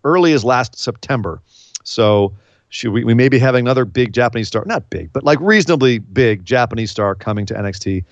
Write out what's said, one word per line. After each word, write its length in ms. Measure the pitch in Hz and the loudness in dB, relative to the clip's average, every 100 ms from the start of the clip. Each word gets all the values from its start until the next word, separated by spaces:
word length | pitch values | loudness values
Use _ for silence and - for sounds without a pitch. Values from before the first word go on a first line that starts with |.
early 300 | 143 180 170 | -2 2 2
as 100 | 143 | 2
last 360 | 117 123 117 - | 2 0 -2 -8
September. 600 | - 110 - 131 101 - _ _ _ - | -10 -8 -6 -4 -6 -10 _ _ _ -18
So 500 | - - 107 104 98 95 _ _ _ | -6 0 2 4 2 -4 _ _ _
she, 180 | - 117 | -8 -4
we, 160 | 107 | -2
we 100 | 117 | 2
may 160 | 117 131 | 4 4
be 80 | 131 | 4
having 280 | 131 123 123 | 4 2 2
another 200 | 131 110 | 0 0
big 260 | 127 120 | -2 -2
Japanese 360 | 120 120 117 104 | 0 -2 -2 -4
star, 160 | 110 196 | -6 -4
not 240 | 214 - | -6 -6
big, 220 | - 80 | -10 -8
but, 100 | - 143 | -2 0
like, 120 | 147 | 2
reasonably 580 | 190 214 156 156 131 113 | 4 2 2 2 2 2
big 460 | 104 95 120 101 90 | -2 2 2 0 0
Japanese 440 | 123 117 113 110 | 0 0 -2 -6
star 240 | - 101 | -2 -2
coming 320 | 95 - 104 101 | -2 -4 -6 -6
to 100 | 104 | -6
N 120 | 101 | -8
X 100 | 95 | -6
T 260 | 98 95 - | -4 -4 -6